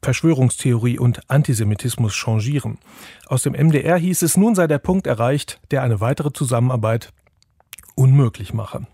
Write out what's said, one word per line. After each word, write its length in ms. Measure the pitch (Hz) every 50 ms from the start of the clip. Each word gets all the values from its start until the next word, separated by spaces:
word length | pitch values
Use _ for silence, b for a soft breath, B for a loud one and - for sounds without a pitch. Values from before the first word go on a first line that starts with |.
| -
Verschwörungstheorie 960 | - 127 - - 165 160 131 127 120 - - - 135 123 117 110 123 120 -
und 300 | 127 120 117 - - _
Antisemitismus 840 | 131 143 147 - 131 107 110 104 107 104 - 127 - - 120 107 -
changieren. 640 | - - - 113 110 104 123 147 143 - 113 107 - B B B B B B B B B
Aus 160 | B 139 127 -
dem 120 | 143 -
M 160 | 131 143 160
D 120 | 151 143 -
R 160 | - 170 180
hieß 240 | 165 185 180 - -
es, 160 | 160 - 180
nun 160 | 196 226 226
sei 120 | 185 175
der 120 | 160 156 143
Punkt 280 | _ - 185 190 -
erreicht, 540 | - 131 110 117 123 139 147 - - - _ _ _ -
der 100 | 135 131
eine 180 | 123 113 98
weitere 320 | 107 117 143 - 151 147 127
Zusammenarbeit 800 | - 147 123 127 117 120 127 127 120 107 110 113 117 - - _ _ _ _ _ _ _ _ _ _ _ _ - - - - _
unmöglich 580 | - 131 131 131 143 135 117 - - 101 - -
mache. 320 | 110 104 - - - - -